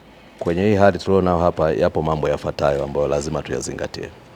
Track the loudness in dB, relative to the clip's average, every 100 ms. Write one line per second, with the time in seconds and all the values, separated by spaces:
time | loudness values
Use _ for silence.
0 | -18 -20 -20 -8 -4 0 2 4 4 4
1 | 2 2 4 2 2 2 0 2 0 0
2 | -2 0 0 -2 -4 -2 0 0 -2 -2
3 | 0 -2 -2 -6 -6 -6 -6 -8 -10 -10
4 | -14 -16 -20